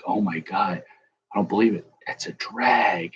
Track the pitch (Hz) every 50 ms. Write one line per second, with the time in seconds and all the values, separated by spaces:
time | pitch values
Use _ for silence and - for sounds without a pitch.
0 | - - - 104 104 92 82 80 80 - 90 98 104 95 90 85 - - - _
1 | _ _ _ _ _ _ - 104 98 87 - 101 110 113 104 87 - - _ _
2 | _ - - - - - 170 _ - - 208 233 247 - - - - - - 175
3 | 165 180 _